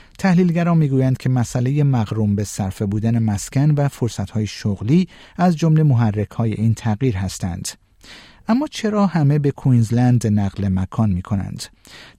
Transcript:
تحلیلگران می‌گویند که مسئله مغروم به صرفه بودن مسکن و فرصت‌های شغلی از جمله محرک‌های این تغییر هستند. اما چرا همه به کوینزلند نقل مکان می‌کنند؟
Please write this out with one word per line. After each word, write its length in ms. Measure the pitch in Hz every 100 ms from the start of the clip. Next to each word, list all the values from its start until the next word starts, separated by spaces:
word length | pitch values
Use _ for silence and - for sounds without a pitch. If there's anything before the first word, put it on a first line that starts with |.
| - -
تحلیلگران 600 | 196 175 175 165 170 160
می‌گویند 400 | 143 135 131 127
که 120 | 131
مسئله 540 | 127 113 127 127 147
مغروم 520 | 143 123 104 110 104 101
به 80 |
صرفه 420 | 101 - 95 - 101
بودن 340 | 107 113 117
مسکن 520 | 110 101 - 135 147
و 160 | 143 143
فرصت‌های 600 | - 120 - 98 110 107
شغلی 600 | - 107 98 104 175 180 - - -
از 220 | 180 156
جمله 260 | 165 156
محرک‌های 720 | 151 117 113 104 101 - 113
این 200 | 104 110
تغییر 440 | 104 113 104 135 95
هستند. 520 | 95 - 95 90 - - _ _ - - - - -
اما 200 | 240 302
چرا 400 | - 214 208 196
همه 320 | 165 139 151
به 120 | 139
کوینزلند 760 | - 135 120 107 120 127 120 110
نقل 400 | 104 98 - 98
مکان 420 | 92 95 - 107
می‌کنند؟ 540 | 90 - 98 95 - - _ - - -